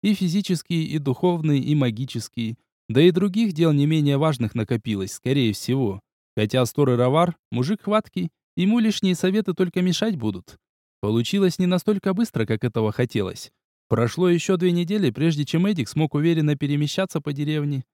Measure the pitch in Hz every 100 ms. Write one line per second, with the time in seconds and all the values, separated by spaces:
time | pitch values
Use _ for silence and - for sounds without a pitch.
0 | 202 202 185 185 196 175 - 170 160 151
1 | 143 123 180 175 156 143 127 151 127 110
2 | 131 120 - - 113 113 _ _ _ 113
3 | 170 180 202 190 226 156 165 147 143 160
4 | 147 139 160 135 117 - 110 117 113 101
5 | 95 - 123 139 117 98 - 131 120 98
6 | _ _ _ - 107 131 123 - 139 120
7 | 123 147 175 165 _ 117 131 208 - 214
8 | - - 175 _ _ - 185 240 220 202
9 | 190 175 185 202 196 175 180 180 180 170
10 | 220 175 110 92 - - _ _ _ _
11 | 104 113 117 202 190 - 180 180 - 202
12 | 202 185 233 - 110 110 123 113 110 -
13 | 123 113 92 90 - _ _ _ _ 110
14 | 120 - 180 175 - 185 180 175 175 208
15 | 165 117 160 151 143 165 190 185 113 -
16 | 156 147 160 165 151 143 143 143 147 -
17 | 190 165 151 139 147 156 147 139 -